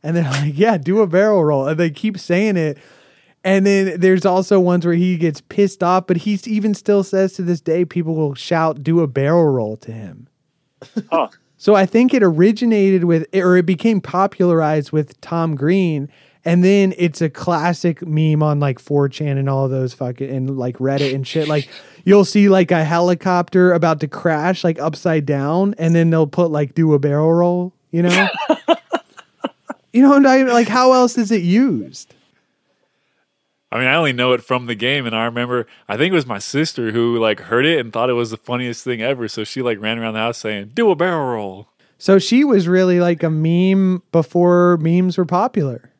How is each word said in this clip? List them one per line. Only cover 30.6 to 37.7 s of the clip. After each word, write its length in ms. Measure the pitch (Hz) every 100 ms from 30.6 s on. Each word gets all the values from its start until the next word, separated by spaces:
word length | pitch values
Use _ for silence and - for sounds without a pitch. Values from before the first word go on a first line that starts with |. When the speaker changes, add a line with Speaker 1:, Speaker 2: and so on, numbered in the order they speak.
| 220
Speaker 1:
how 260 | 247 254
else 240 | 254 247 240
is 140 | 202
it 100 | 220
used? 720 | 175 202 262 131 78 - - _ _ _ _ _ _ _ _ _ _ _ _ _ _ _ _
Speaker 3:
I 80 | 117
mean, 80 | 127
I 80 | 160
only 180 | 151
know 200 | 123 127
it 100 | 123
from 240 | - 127 120
the 80 | 107
game, 300 | 120 143 120
and 100 | 110
I 100 | 117
remember, 400 | 120 123 123 113 - -
I 80 | 107
think 140 | 170
it 40 | 180
was 120 | 127
my 100 | 101
sister 540 | - 139 160 - 113
who, 260 | 117 117 117
like, 220 | 110 104
heard 240 | - 117
it 140 | 147